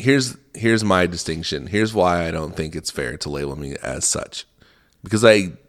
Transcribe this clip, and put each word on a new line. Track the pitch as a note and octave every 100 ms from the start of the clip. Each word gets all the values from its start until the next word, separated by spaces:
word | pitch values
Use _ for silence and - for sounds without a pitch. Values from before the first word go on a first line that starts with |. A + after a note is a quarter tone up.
here's, | B2 C#3 B2 - _
here's | - A2+ A2+
my | G#2+ F#2 F2
distinction. | F2 - D#2+ E2 D2 C#2
Here's | G2+ A2
why | A2 F2+ F2 E2
I |
don't | D#2+ D2+ -
think | D#2 D#2+
it's | -
fair | - B1+ D2+
to | D2+
label | C#2+ C#2+ C#2+
me | C#2 C#2
as | - C2 -
such. | - - - - _ _ _ _ _
Because | F#2 G#2+ A2+
I | G#2+ F#2 -